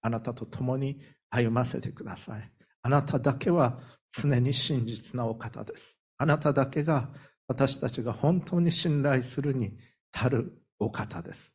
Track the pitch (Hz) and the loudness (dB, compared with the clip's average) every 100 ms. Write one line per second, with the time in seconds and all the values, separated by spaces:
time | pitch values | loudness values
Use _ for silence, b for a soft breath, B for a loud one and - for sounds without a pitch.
0 | 113 117 113 120 110 - 127 131 135 139 | -2 -4 -4 -8 -10 -6 -2 -2 -2 -6
1 | B B _ 123 117 117 123 127 117 - | B B _ 0 2 2 0 -2 -8 -10
2 | - 90 - 107 107 _ b b 123 143 | -12 -12 -10 -12 -12 _ b b 2 2
3 | 143 139 120 139 - 175 127 123 B B | 2 0 2 0 2 4 4 0 B B
4 | _ - 143 127 123 127 - 139 113 110 | _ -2 2 4 4 2 0 0 -2 -6
5 | - 123 117 113 120 120 107 - - _ | -8 -6 -4 -4 -10 -10 -12 -12 -16 _
6 | _ _ - 156 151 139 135 - 151 147 | _ _ 2 4 4 2 2 0 2 2
7 | 113 B B B _ 127 139 135 131 - | 0 B B B _ 2 2 2 -4 -4
8 | 117 104 143 185 - 175 170 165 175 147 | -4 0 2 2 2 2 2 2 2 2
9 | 139 131 123 - 143 131 104 - B B | 4 2 0 -4 -2 0 -2 -6 B B
10 | _ - 123 123 - - _ _ 104 - | _ -2 2 2 -2 -8 _ _ -4 -4
11 | - - 165 - - | -8 -8 -12 -14 -20